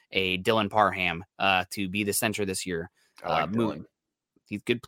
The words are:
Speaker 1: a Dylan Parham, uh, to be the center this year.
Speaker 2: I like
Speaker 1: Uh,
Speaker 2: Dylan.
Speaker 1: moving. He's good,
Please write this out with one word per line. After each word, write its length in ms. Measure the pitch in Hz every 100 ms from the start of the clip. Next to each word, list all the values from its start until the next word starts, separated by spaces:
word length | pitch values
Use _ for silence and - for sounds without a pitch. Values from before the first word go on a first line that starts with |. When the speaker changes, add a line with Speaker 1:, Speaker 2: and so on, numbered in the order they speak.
| -
Speaker 1:
a 260 | 95 92 92
Dylan 320 | 104 110 101
Parham, 560 | 107 98 90 90 82 92 -
uh, 280 | 98 92 92
to 180 | - 95
be 160 | 101 101
the 80 |
center 320 | 98 113 101 98
this 200 | 92 92
year. 240 | 85 82 _ _ - 87
Speaker 2:
I 40 |
like 140 | 78
Speaker 1:
Uh, 40 | 78
Speaker 2:
Dylan. 80 | 110
Speaker 1:
moving. 300 | 110 76 - _ _ _ _ _ -
He's 180 | 104
good, 180 | - 120